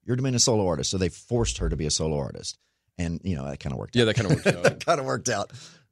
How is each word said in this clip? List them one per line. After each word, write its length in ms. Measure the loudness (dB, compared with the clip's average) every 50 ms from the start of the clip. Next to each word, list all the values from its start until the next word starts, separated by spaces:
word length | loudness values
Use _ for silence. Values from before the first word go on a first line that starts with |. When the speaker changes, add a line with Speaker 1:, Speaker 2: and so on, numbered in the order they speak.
| -4
Speaker 1:
You're 120 | -2 -2
doing 180 | 0 0 0 2
a 40 | 4
solo 280 | 4 4 4 4 4
artist." 240 | 2 2 0 -2 -2
So 80 | 0 0
they 100 | 0 0
forced 500 | -2 -4 -8 -2 0 0 2 0 0 -2
her 100 | -2 -2
to 80 | 0
be 100 | 0 -2
a 40 | 0
solo 280 | 0 0 0 0 0 -2
artist. 400 | -4 -4 -8 -10 -10 -12 -12 _ _ _ _ _ _ _ _ -6
And, 220 | -4 -4 -4 -4 -2
you 120 | -2 -2
know, 80 | -2 -4
that 160 | -6 -8 -6
kinda 160 | -6 -6 -6
worked 180 | -6 -6 -2 2
Speaker 2:
Yeah, 60 | 4 4
Speaker 1:
out. 40 |
Speaker 2:
that 80 | 4 4
kinda 200 | 2 4 2 2
worked 120 | 2 4
Speaker 1:
<laughs> 100 | 2 0
Speaker 2:
out. 60 | 0 -2
Speaker 1:
That 200 | -12 -12 -6 0
kinda 180 | 0 0 0 0
worked 240 | -2 -4 -2 -2 -2
out. 240 | -2 -2 -2 -6 -10 -20 -20 -20 -20 -20 _ _